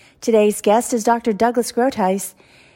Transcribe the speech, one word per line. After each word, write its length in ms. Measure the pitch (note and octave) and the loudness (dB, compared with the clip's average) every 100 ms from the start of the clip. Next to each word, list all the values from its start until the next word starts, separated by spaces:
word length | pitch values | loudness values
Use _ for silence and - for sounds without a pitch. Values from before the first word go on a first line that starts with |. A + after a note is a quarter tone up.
| _ _ | _ _
Today's 400 | - A3 G#3 G3+ | 0 2 2 2
guest 320 | - G#3+ B3 | 2 2 2
is 100 | A#3+ | -2
Doctor 300 | G#3+ A#3 A#3 | 0 -2 -2
Douglas 400 | F#3+ A3+ A#3+ A3+ | 0 0 0 -2
Groothuis. 600 | - B3+ A3 F#3+ G3 - - _ _ _ | -2 -2 0 -2 -2 -6 -14 _ _ _